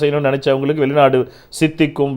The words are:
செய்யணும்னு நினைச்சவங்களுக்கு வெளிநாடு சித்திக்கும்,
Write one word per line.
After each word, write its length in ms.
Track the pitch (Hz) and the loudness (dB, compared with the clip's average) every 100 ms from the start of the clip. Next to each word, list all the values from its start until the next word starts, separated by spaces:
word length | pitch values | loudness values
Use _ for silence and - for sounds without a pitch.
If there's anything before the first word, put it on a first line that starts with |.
செய்யணும்னு 280 | 147 147 139 | 2 0 -2
நினைச்சவங்களுக்கு 560 | 139 139 135 139 156 135 | -2 0 0 0 0 0
வெளிநாடு 360 | 147 135 127 120 - - - | 2 4 2 -2 -8 -14 -2
சித்திக்கும், 540 | 156 156 151 147 139 | -2 0 -2 0 -2